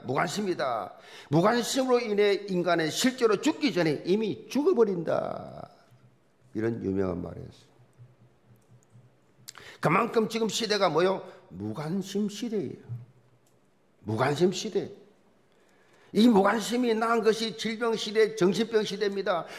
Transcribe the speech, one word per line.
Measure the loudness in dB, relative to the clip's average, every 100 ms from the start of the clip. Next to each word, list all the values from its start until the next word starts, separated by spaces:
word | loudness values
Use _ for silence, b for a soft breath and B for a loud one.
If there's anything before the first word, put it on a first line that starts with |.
무관심이다. | -4 -2 -2 -2 -4 -2 -2 -4 -6 -12 B B B
무관심으로 | 4 4 4 0 0 2 2
인해 | 2 2 4
인간은 | 2 0 -2 2 2 0
실제로 | 0 0 2 2 4
죽기 | 2 0 0
전에 | 2 0 0 0
이미 | 0 0 -4 -4
죽어버린다. | 0 2 4 4 2 -2 -2 -2 -6 -12 -14 -18 -20 _ _ _ _ _ _ _
이런 | -4 -4 -2
유명한 | -2 0 -2 -2
말이었어요. | -8 -12 -16 -20 _ _ _ _ -20 _ _ _ _ _ _ -20 _ -20 -20 _ _ _ -20 B B B
그만큼 | 0 2 2 0 0
지금 | -2 -2
시대가 | -2 -2 2 2
뭐요? | 4 2 0 B B -20
무관심 | -10 -8 -8 -6 -6 -4 -4 -4
시대예요. | -4 -6 -4 -6 -8 -12 -14 -14 _ _ _ _ _ _ _ _ _
무관심 | -6 -2 0 2 2
시대. | 0 -4 -4 -6 -10 -20 _ _ _ _ b b b b b b
이 | 4 6
무관심이 | 6 4 2 -2 -2 0
낳은 | 0 0 2
것이 | 2 2 -2 -6
질병 | -6 -4 -2 -2
시대, | -2 0 0 2
정신병 | 2 2 0 0
시대입니다. | -2 -2 -4 -2 -2 -2 -4